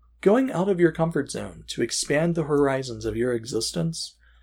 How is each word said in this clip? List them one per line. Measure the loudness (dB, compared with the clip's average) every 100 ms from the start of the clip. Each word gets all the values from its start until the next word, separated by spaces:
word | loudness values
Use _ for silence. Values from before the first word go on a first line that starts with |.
| _ _
going | 4 4 2
out | 0 0
of | 4
your | 2
comfort | 2 0 -2 -4
zone | -6 -8 -12 -10
to | -4
expand | -2 -2 0 0 2 0
the |
horizons | 0 2 2 2 -4 -6 -4
of | -2
your | 0
existence | -2 -4 -4 -4 -2 -4 -4 -10 _ _ _